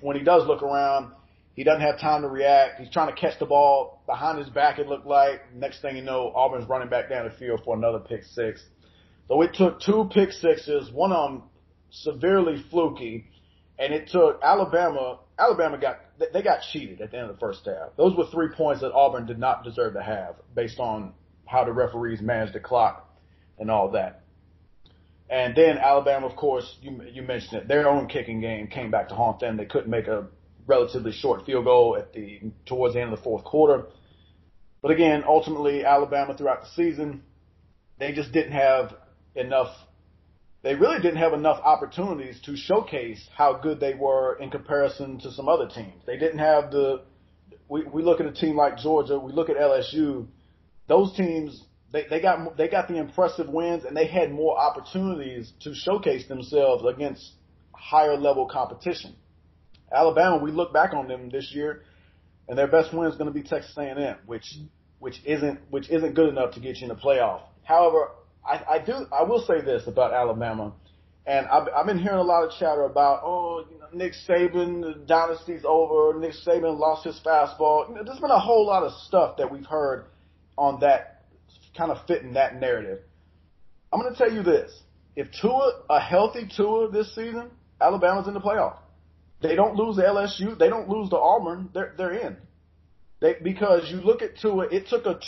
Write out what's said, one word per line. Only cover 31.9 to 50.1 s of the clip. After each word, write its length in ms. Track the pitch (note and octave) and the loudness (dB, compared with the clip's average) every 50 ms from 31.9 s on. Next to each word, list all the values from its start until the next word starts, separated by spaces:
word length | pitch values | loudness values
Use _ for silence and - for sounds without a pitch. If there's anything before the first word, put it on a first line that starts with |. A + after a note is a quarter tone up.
| G#2 | 2
at 180 | G#2 G2+ - - | -2 -6 -10 -14
the, 280 | A2+ G#2 G2+ G#2 G#2 G#2 A2 G#2+ - _ | -16 -16 -16 -16 -14 -14 -16 -16 -16 _
towards 300 | - C3 B2+ B2+ B2 A#2+ | -8 -4 0 0 0 0
the 60 | B2 | -2
end 120 | A#2+ A#2 A2 | -4 -4 -8
of 60 | G#2 | -8
the 40 | - | -6
fourth 200 | B2+ A2 G2 - | -6 -6 -6 -6
quarter. 420 | - - D3+ D#3 D3 C#3 B2+ - - - _ _ _ _ _ _ _ _ _ _ _ _ _ - - _ _ | -2 2 4 6 6 6 2 0 -8 -18 _ _ _ _ _ _ _ _ _ _ _ _ _ -20 -20 _ _
But 80 | - D3 | 0 0
again, 340 | D#3+ D#3+ E3+ D#3+ D3+ D3 C#3+ | 4 4 6 4 4 2 2
ultimately, 580 | - D#3 D#3+ D#3+ D#3 D#3 D3 D3 C#3+ C#3+ C#3+ C#3 | 4 4 4 4 0 -4 -2 -2 -2 0 0 2
Alabama 500 | C#3 C#3+ C#3+ C#3+ C#3 C#3+ C#3 C#3 C#3 C3+ | 4 4 4 4 0 -2 -2 -2 -4 -6
throughout 260 | - C#3+ C3+ B2+ - | -4 -2 -2 -2 -2
the 80 | - - | -6 -10
season, 520 | - E3+ E3+ E3+ D#3 C#3+ D3+ D3 C#3 C#3 - _ _ _ _ _ _ _ _ _ _ _ _ _ - - | -4 -2 -2 -2 -2 -4 -6 -8 -8 -12 -18 _ _ _ _ _ _ _ _ _ _ _ _ _ -12 -10
they 120 | C3+ C#3+ | -8 -6
just 200 | C#3+ D3+ C#3+ B2+ | -6 -6 -8 0
didn't 220 | B2 D#3+ D#3 C3 D3 | 0 0 0 0 0
have 420 | C#3 C3+ C3+ C3 C3 B2 B2 - - - _ _ _ _ _ _ | 2 4 4 4 2 0 -4 -8 -18 -20 _ _ _ _ _ _
enough, 380 | C3+ B2 B2+ C3+ C3 B2 - - - - _ _ _ _ _ _ _ _ _ _ _ _ _ - _ - | -8 -6 0 0 0 0 0 -6 -16 -20 _ _ _ _ _ _ _ _ _ _ _ _ _ -20 _ -4
they 120 | C3+ C#3 | -4 2
really 240 | C#3+ F#3 C4+ E4+ B3+ | 4 4 4 4 2
didn't 180 | F3 F3 D#3+ | 0 0 0
have 160 | D#3+ E3 E3 D#3 | 2 0 0 0
enough 280 | D3 D3+ D#3 D3 - - | 2 2 2 0 2 4
opportunities 800 | D3+ D3+ - C#3+ - - E3+ F#3 G3 F3 C#3+ C3 B2+ A#2 - | 4 4 4 0 -6 -6 -6 -6 -6 -6 -8 -10 -12 -16 -18
to 160 | - C#3+ C#3+ | -14 -12 -12
showcase 680 | C#3 - - F#3 G#3+ - - D#3 C3+ A#2+ A#2 G#2+ - - - _ | -12 -2 0 0 0 0 -2 -8 -8 -8 -8 -12 -14 -18 -20 _
how 160 | - D3 C#3+ C3 | 2 2 2 2
good 260 | C3 C#3 D#3 D3+ C#3 | 0 -4 -6 -4 -2
they 140 | C#3 C#3 C3+ | -4 -4 -4
were 420 | C3+ C#3 C3+ C3+ C3+ C3 C3 - - | -2 0 0 2 2 0 -2 -4 -6
in 100 | C#3 C3+ | -8 -10
comparison 720 | - C#3+ C#3+ - C#3+ C#3+ C#3 C3+ - - C#3 C3+ C3 A#2+ | -10 -12 -6 -2 0 0 0 0 -2 -6 -10 -12 -12 -14
to 120 | - C3 | -14 -14
some 160 | A2 - C3+ | -12 -6 0
other 200 | C#3+ E3+ D#3 A#2+ | 0 2 0 0
teams. 360 | - - A#2+ G#2+ F#2+ - - _ | -4 -8 -14 -16 -16 -18 -16 _
They 120 | - B2+ | -12 -6
didn't 220 | C3 D#3 D#3+ D#3 D3+ | -2 -2 -2 -2 0
have 320 | D3+ D#3 D3+ D3 C#3+ C#3 | 2 4 4 4 2 0
the, 320 | C3+ C#3+ C#3 C3+ C3+ C3 - _ _ _ _ _ _ _ _ _ - _ _ _ | 0 0 0 0 -2 -4 -8 _ _ _ _ _ _ _ _ _ -20 _ _ _
we, 140 | C#3+ D3+ D#3 | -8 -8 -8
we 180 | D3 C3 D#3 | -6 -6 -2
look 180 | E3 E3+ E3 - | 2 2 2 2
at 60 | D#3+ | 0
a 60 | D3 | -6
team 260 | - - E3+ D#3 D3 | -4 -2 -2 -2 2
like 200 | D3+ C#3+ C#3 - - | 2 2 2 0 -4
Georgia, 400 | - D#3 D#3+ D3+ C3+ B2 C#3+ C#3 | -2 0 0 2 2 0 -4 -4
we 120 | C3 C3 | -4 -4
look 180 | C3+ D#3+ D#3+ D#3+ | -4 -4 -2 -2
at 80 | D3 | 0
L 160 | C#3 D3 C#3 C3+ | 2 2 2 2
S 180 | C3 A#2+ - D3 | 2 0 -4 -2
U, 340 | D#3 D3+ C#3+ | -2 -2 -2